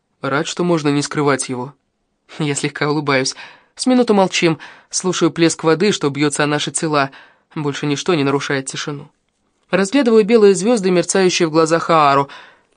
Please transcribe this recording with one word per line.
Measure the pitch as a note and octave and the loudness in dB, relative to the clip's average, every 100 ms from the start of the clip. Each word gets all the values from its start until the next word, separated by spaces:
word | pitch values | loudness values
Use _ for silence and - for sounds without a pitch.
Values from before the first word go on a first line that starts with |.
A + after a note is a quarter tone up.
| _ _ | _ _
Рад, | C#3 C#3 E3+ | -4 -4 -4
что | - | -4
можно | F3 E3 D3 | 0 0 0
не | C#3+ | -2
скрывать | C#3+ D3+ C#3+ C3 - | -2 -2 0 0 -4
его». | B2 C3 - _ _ _ _ _ - | -8 -10 -16 _ _ _ _ _ -6
Я | D3+ C#3 | -4 -4
слегка | D3 - D3 | -6 -4 -2
улыбаюсь. | D3+ C#3+ C3 C3 - - - _ - | -2 0 0 -2 -8 -18 -20 _ -6
С | B3+ | 0
минуту | B3+ A#3 | 2 4
молчим, | G3+ F#3 - E3+ D#3 - - _ | 2 2 0 0 -2 -8 -20 _
слушаю | - F#3 E3+ E3 | -6 -4 0 0
плеск | E3+ E3 - | 2 0 0
воды, | D#3+ D#3+ G#3 | 0 2 0
что | - C#3+ | 0 -2
бьётся | C#3 D3 - | 0 -2 0
о | D3 | -2
наши | D3 D#3+ | -2 -4
тела. | - D#3+ D3 C3+ - - _ _ E3 | -6 -2 -2 -2 -6 -20 _ _ -8
Больше | D3 C#3 D3 | -6 -4 -4
ничто | C#3+ - | -4 -2
не | E3 | 0
нарушает | C#3 C#3 - C3+ C3+ | 0 -2 -2 -6 -6
тишину. | D3 D#3 C#3+ D3+ _ _ _ _ _ - | -10 -10 -12 -16 _ _ _ _ _ -4
Разглядываю | F3+ G3 C#4 A#3+ A3 | -2 0 0 4 4
белые | G#3 A#3 G3+ | 4 6 6
звёзды, | F3+ G#3 A#3 F#3 | 4 2 0 2
мерцающие | F3 E3+ G3 F#3 - E3 | 0 0 2 2 2 0
в | |
глазах | D#3+ D#3+ E3 E3 | 2 2 0 2
Аару. | D#3+ C#3+ C#3 C#3+ - - _ _ | 2 4 2 0 -8 -20 _ _